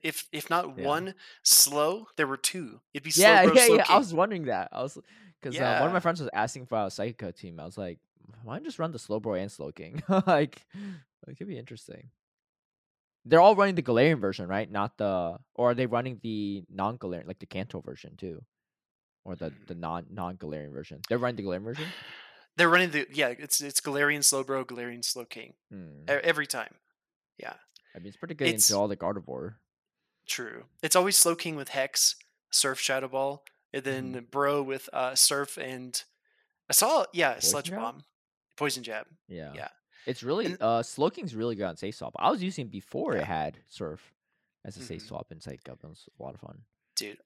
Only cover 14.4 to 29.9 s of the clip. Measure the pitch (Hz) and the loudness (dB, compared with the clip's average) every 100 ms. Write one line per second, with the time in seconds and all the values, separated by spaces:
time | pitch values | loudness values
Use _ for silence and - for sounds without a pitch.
14.4 | 90 98 110 101 104 - 104 92 85 87 | -4 -4 -2 -2 -4 -2 0 0 -2 -6
15.4 | _ - 120 120 127 120 131 117 113 107 | _ 0 2 2 0 -2 -4 -6 -6 -4
16.4 | 101 98 87 98 98 120 95 87 67 95 | -4 -6 -10 -4 -4 -4 -8 -8 -10 -14
17.4 | 92 95 - 92 - - - - 92 78 | -12 -10 -8 -10 -12 -14 -18 -14 -12 -12
18.4 | - _ _ _ _ _ _ _ 95 87 | -16 _ _ _ _ _ _ _ -14 -10
19.4 | 82 69 - 85 82 85 - 101 87 92 | -10 -10 -14 -10 -6 -8 -8 -8 -8 -8
20.4 | 78 76 73 67 80 76 - 117 123 113 | -10 -10 -10 -12 -14 -12 -4 -2 -2 -4
21.4 | 98 90 107 135 160 - - - - - | -4 -6 -6 -8 -10 -12 -16 -20 -20 -20
22.4 | _ - 170 175 180 147 135 143 131 120 | _ 2 6 6 4 0 -4 0 -2 -2
23.4 | 147 - 143 - 147 143 143 147 135 139 | -2 -2 -2 -4 -2 2 2 4 2 2
24.4 | 131 135 127 120 120 120 120 127 117 113 | 0 -4 -4 -8 -10 -8 -6 -6 -10 -16
25.4 | - _ _ 101 85 73 80 143 170 151 | -16 _ _ -18 -16 -10 -2 0 2 0
26.4 | 143 127 - _ _ _ _ _ _ - | -2 -6 -8 _ _ _ _ _ _ -18
27.4 | - - _ _ _ - 101 - 170 151 | -16 -16 _ _ _ -20 -18 -14 -12 -4
28.4 | 170 110 - - 104 101 85 101 73 65 | -2 2 4 4 0 -2 -4 -6 -8 -10
29.4 | 87 110 _ _ _ | -10 -14 _ _ _